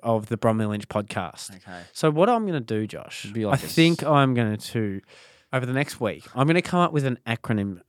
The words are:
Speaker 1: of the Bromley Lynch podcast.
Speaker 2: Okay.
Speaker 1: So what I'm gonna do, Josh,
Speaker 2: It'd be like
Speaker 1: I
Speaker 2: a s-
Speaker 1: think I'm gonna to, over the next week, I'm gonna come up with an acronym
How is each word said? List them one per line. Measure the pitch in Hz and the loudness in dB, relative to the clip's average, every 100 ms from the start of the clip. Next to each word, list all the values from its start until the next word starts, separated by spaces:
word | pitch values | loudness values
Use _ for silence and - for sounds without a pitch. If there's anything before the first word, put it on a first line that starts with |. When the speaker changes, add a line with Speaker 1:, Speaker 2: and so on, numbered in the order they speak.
Speaker 1:
of | 117 110 110 | 0 -2 -2
the | 110 | 0
Bromley | 117 110 107 | 2 2 0
Lynch | 104 - | -4 -4
podcast. | 104 101 107 85 - - 95 | -6 -4 -6 -8 -10 -16 -18
Speaker 2:
Okay. | 98 90 87 | -18 -18 -16
Speaker 1:
So | - 160 | -2 2
what | 151 208 | 4 4
I'm | 233 | 2
gonna | 208 156 | 0 -4
do, | 113 110 107 | -2 -4 -4
Josh, | - - - | -8 -14 -14
Speaker 2:
It'd | 104 | -8
be | 113 | -4
like | 104 131 | 0 0
Speaker 1:
I | |
Speaker 2:
a | |
s- | - | 0
Speaker 1:
think | 165 165 165 | 4 4 4
I'm | 147 143 135 | 4 4 4
gonna | 120 110 107 | 4 0 -2
to, | - 117 104 95 - - - _ _ | -4 -4 -2 -4 -10 -20 -20 _ _
over | 131 | -4
the | 123 | -2
next | 131 139 - | -2 -4 -4
week, | 107 76 - | -4 -4 -6
I'm | 123 147 | 0 2
gonna | 175 | 2
come | - 180 | 2 0
up | 170 | 2
with | 151 | 0
an | 135 120 117 | -2 -2 -4
acronym | 117 - 107 98 87 | -4 0 0 0 -6